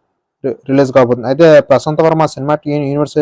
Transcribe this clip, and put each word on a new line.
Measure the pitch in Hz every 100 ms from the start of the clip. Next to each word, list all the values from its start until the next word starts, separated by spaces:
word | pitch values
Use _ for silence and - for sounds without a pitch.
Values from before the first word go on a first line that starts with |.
| _ _ _ _
రి-, | 135 -
రిలీజ్ | - 135 131
కాబోతుంది. | 135 120 120 117
అయితే | 143 165 147
ప్రశాంత్ | - 127 156 151
వర్మ | 160 160 151
సినిమా | 135 139 151
యూనివర్స్ | 147 147 139 143 143 151